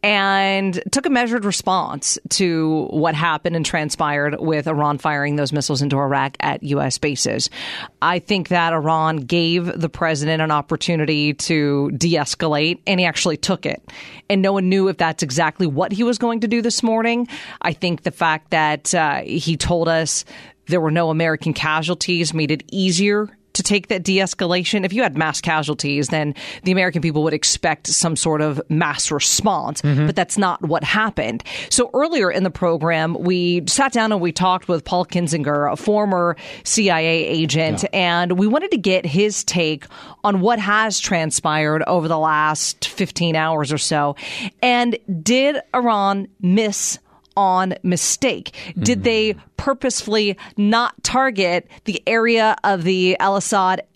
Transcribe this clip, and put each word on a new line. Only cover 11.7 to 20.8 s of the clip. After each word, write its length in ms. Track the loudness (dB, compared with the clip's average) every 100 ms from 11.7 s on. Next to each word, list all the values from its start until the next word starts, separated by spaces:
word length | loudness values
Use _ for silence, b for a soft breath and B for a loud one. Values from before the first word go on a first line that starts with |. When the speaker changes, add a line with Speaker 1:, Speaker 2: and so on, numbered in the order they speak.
| 2 0
Speaker 1:
de-escalate, 880 | 0 0 2 0 -2 -2 0 0 -2 -2
and 100 | 0
he 80 | 0
actually 300 | 0 -2 -2
took 280 | -2 -2
it. 160 | -2 -8 -10 B B B _
And 140 | 2
no 100 | 4
one 160 | 2 2
knew 200 | 4 2
if 80 | 2
that's 260 | 0 0
exactly 460 | -2 0 0 0 -2
what 240 | 0 -2
he 100 | 0
was 160 | 0 0
going 220 | -2 0
to 80 | 0
do 120 | 0
this 220 | 0 0
morning. 460 | 0 2 0 0 -2 -8 B B
I 100 | -4
think 300 | -2 -2 -2
the 80 | -4
fact 400 | 0 0 0 _
that, 420 | 0 2 0 0
uh, 260 | 0 2 0
he 340 | -4 -4 -2 -2
told 320 | 0 0 2
us 360 | 0 0 -4 -8 B B B -2
there 140 | 0